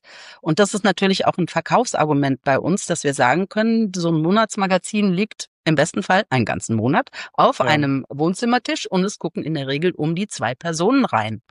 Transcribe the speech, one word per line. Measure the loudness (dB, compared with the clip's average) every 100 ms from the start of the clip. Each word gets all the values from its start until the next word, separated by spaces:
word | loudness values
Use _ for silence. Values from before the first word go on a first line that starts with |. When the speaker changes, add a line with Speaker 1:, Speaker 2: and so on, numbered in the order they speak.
| -20 -20 -20 -8
Speaker 1:
Und | -2 2
das | 2
ist | 2
natürlich | 0 2 0 2 0
auch | 0
ein | -2
Verkaufsargument | -2 0 0 2 0 2 2 0 0
bei | 0 0
uns, | 0 -2 -2
dass | -4
wir | -2
sagen | 2 2 2 0
können, | -2 0 0 0
so | -2 0
ein | 2
Monatsmagazin | 2 2 2 0 0 0 0 0 0
liegt | 0 -2 -6 -20 _ 0
im | 2
besten | 2 -2
Fall | 0 0 2
einen | 0
ganzen | 0 -2 -2 0
Monat | 2 0 -2 -8 -8
auf | 2 2 2
Speaker 2:
Ja. | 2
Speaker 1:
einem | 2 2 -2 -4
Wohnzimmertisch | -2 -2 0 0 0 0 -6 -2
und | 0
es | 0 -2
gucken | -8 -6
in | -6
der | -4 -4
Regel | -2 -2
um | -2 -2
die | -2 -6
zwei | -4 -6
Personen | -4 -6 -2 2 2 2
rein. | 0 -2 -8 _